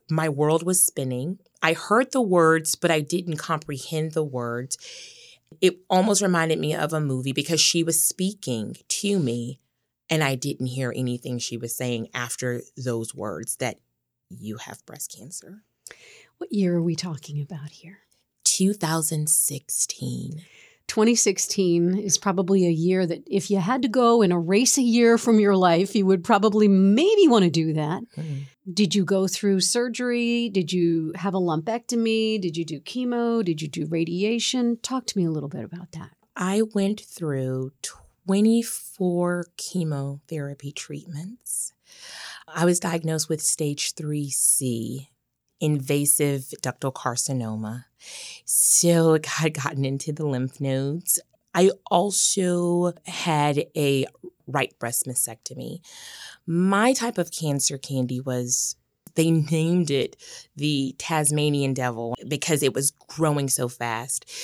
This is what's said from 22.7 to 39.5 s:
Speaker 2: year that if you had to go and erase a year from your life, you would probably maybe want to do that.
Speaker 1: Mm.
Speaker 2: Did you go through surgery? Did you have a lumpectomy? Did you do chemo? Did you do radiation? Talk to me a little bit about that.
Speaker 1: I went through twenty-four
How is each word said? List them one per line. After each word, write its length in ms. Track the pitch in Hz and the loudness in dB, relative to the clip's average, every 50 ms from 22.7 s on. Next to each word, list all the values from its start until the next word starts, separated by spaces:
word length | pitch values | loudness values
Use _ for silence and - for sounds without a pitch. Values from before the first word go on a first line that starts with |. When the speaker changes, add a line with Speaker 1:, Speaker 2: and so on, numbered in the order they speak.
Speaker 2:
year 340 | 165 156 165 180 185 185 185 | 2 2 2 2 2 2 2
that 160 | 170 170 - - - | 0 -2 -4 -6 -4
if 240 | 254 196 196 - | -2 -2 0 0
you 60 | 202 196 | 0 0
had 220 | 165 196 254 269 | 0 0 0 0
to 80 | 247 247 | 0 0
go 320 | 214 262 240 233 233 240 | 2 4 6 6 6 6
and 100 | 208 180 | 6 6
erase 460 | 175 175 165 160 190 214 254 - - 285 | 4 2 2 2 4 4 4 4 4 4
a 40 | |
year 360 | 254 233 226 240 240 233 233 226 | 4 4 6 6 8 6 6 6
from 220 | - 240 226 214 | 6 4 6 6
your 160 | 208 202 196 185 | 6 6 6 6
life, 360 | 185 175 165 165 196 196 - | 6 6 6 4 4 2 2
you 100 | 214 196 | 2 4
would 180 | 185 190 180 175 | 4 4 4 4
probably 440 | - 226 202 202 220 202 214 214 202 | 4 4 4 4 4 4 6 6 6
maybe 580 | 196 190 190 196 208 240 339 403 453 415 392 302 | 8 8 6 6 6 6 6 6 6 8 8 8
want 160 | 240 214 185 | 8 8 6
to 80 | 170 | 6
do 220 | - 165 160 160 151 | 4 2 2 2 0
that. 300 | 156 151 151 175 196 233 - _ 151 | 0 -2 -2 -4 -6 -8 -10 _ -10
Speaker 1:
Mm. 260 | 156 156 143 135 143 135 - _ _ 190 170 | -8 -6 -6 -8 -8 -10 -16 _ _ -6 0
Speaker 2:
Did 220 | 185 208 165 151 | 2 2 2 2
you 80 | 202 185 | 0 2
go 240 | 170 196 190 190 185 | 2 2 2 2 0
through 320 | - - - 202 196 190 | -2 -2 0 2 2 2
surgery? 920 | 180 - - 240 240 254 226 - 247 247 240 240 240 233 233 240 233 233 | 2 2 0 0 0 -2 -4 -4 -2 -2 0 0 0 2 2 0 0 0
Did 220 | 196 196 175 156 180 | 0 -2 0 0 0
you 380 | 180 170 170 165 165 160 156 - | 2 2 2 2 2 0 -2 -4
have 180 | 185 170 202 180 | -4 -4 -2 0
a 40 | 190 | 0
lumpectomy? 1000 | 180 175 156 165 160 220 220 240 - - 240 233 226 226 220 220 220 220 220 214 | 0 0 0 0 -2 -2 -4 -4 -4 -2 -2 0 0 2 2 0 0 0 0 -2
Did 140 | 185 175 156 170 | -2 -4 -4 -4
you 60 | 165 | -6
do 140 | 151 160 139 | -6 -8 -10
chemo? 640 | - - - 254 254 247 240 240 233 233 233 226 208 | -10 -8 -6 -4 -2 -2 0 0 0 0 0 0 0
Did 180 | 175 165 151 | 0 -2 -4
you 60 | 160 147 | -6 -6
do 180 | - - 147 | -6 -6 -4
radiation? 920 | 151 165 165 165 165 170 180 202 214 233 233 226 - - 254 240 233 233 226 | -2 -2 -2 -2 -2 -2 -2 0 0 0 0 -2 -2 0 0 0 0 0 -2
Talk 280 | - - 254 262 254 - | -4 -6 -6 -6 -4 -4
to 100 | - 202 | -2 0
me 80 | 175 | 0
a 60 | 165 | 0
little 180 | 160 151 143 139 | 0 -2 -4 -6
bit 160 | 160 - 107 | -8 -10 -10
about 260 | - - 175 175 - | -10 -12 -14 -14 -16
that. 200 | - 160 - - - _ _ _ _ - | -16 -16 -16 -16 -20 _ _ _ _ -6
Speaker 1:
I 240 | 180 185 196 214 220 214 - | -4 0 0 0 0 0 0
went 280 | 208 196 196 208 208 | 0 0 0 0 -4
through 720 | - - - - 175 151 139 135 131 131 131 131 131 135 - _ | -8 -14 -10 -6 -4 -2 -2 -2 -2 -2 -2 -4 -4 -6 -8 _
twenty-four 1700 | - - - - - _ _ _ _ 185 190 202 214 220 226 233 226 - - - - - - - 185 180 175 175 175 175 175 175 175 - | -14 -14 -14 -16 -20 _ _ _ _ 0 2 4 6 6 4 4 2 -2 -6 -10 -12 -14 -6 -2 -2 0 2 2 0 0 0 -2 -4 -8